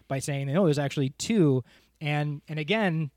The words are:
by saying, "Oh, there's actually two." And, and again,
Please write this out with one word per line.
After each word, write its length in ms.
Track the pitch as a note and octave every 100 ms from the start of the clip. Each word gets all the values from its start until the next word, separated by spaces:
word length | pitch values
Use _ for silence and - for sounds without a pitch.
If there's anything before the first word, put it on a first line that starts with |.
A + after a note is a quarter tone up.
| _
by 100 | C3+
saying, 360 | C#3 C#3 C#3
"Oh, 100 | D#3 F3+
there's 120 | D3
actually 300 | C#3+ - C3+
two." 560 | - - A3+ D#3 C3 - _ _ _
And, 400 | D3+ D3 D3 D3 -
and 100 | D#3
again, 520 | D3+ G#3+ G3 D#3+ D3+